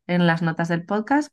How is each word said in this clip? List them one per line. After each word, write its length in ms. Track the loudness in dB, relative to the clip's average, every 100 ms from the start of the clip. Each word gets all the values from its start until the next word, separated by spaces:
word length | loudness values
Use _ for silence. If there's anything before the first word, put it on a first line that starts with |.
| -4
en 200 | 2 2
las 140 | 2
notas 260 | 0 -2 -2
del 160 | -4
podcast 460 | -4 -4 0 -2 -2